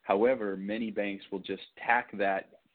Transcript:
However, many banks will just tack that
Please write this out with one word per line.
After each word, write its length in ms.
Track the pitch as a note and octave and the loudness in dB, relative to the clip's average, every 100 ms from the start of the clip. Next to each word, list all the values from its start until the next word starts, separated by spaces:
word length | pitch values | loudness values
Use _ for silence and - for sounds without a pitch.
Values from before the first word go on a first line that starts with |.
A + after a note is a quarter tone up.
However, 560 | - G2 A#2+ B2+ G#2 F#2+ | 2 4 4 4 -2 -4
many 320 | G2 A2 A2+ | -4 -4 -4
banks 340 | G#2 G2+ G2 - | -2 -4 -6 -8
will 80 | G2 | -8
just 220 | F#2 F#2+ - - - | -6 -8 -10 -6 2
tack 320 | A#2+ - G2+ | 2 0 0
that 320 | G2 F#2+ - - _ | 2 0 -4 -20 _